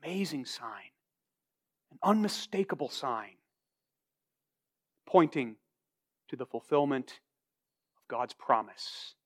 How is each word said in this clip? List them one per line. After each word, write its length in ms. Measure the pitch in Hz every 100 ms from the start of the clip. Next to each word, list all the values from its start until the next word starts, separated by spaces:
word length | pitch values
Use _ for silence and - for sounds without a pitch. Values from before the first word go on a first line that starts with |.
amazing 400 | 160 190 175 147
sign, 480 | 123 - 117 101 - _ _ _ _ _ _ _ _ _ _
an 80 | 143
unmistakable 880 | 190 214 208 - - 196 196 185 139
sign, 480 | - 135 113 101 - _ _ _ _ _ _ _ _ _ _ _ _ _ _ _ _
pointing 520 | - 185 156 151 117 107 _ _ _ _ _ _ -
to 80 | 123
the 100 | 123
fulfillment 720 | 117 - 147 143 135 127 - _ _ _ _ _ _ _ _
of 100 | -
God's 280 | 120 123
promise. 800 | - - 113 104 - - - - -